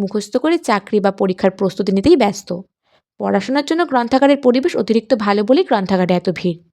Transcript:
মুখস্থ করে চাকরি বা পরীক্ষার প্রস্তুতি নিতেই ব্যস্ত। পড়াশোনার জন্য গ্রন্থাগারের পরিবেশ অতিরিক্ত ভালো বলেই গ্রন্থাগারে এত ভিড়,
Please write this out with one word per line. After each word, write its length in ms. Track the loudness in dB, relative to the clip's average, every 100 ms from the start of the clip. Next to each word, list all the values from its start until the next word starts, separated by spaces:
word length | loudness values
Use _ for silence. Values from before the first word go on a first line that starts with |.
মুখস্থ 360 | -6 -6 -4 -2
করে 220 | 0 -2
চাকরি 420 | 0 -4 -2 0
বা 120 | 0
পরীক্ষার 380 | 0 -2 0 -2
প্রস্তুতি 420 | 0 -4 -2 -2
নিতেই 240 | 0 4 4
ব্যস্ত। 440 | 2 -2 -10 -12 -14 _ _ _ _ -8
পড়াশোনার 460 | -2 -2 -2 -2
জন্য 220 | -2 -2 0
গ্রন্থাগারের 500 | -2 0 2 4 4
পরিবেশ 380 | 2 2 0 -2
অতিরিক্ত 380 | 0 -2 0
ভালো 300 | 0 2 0
বলেই 200 | 2 2
গ্রন্থাগারে 500 | 2 -2 0 0 0
এত 160 | 0 -2
ভিড়, 240 | -4 -4 -6 _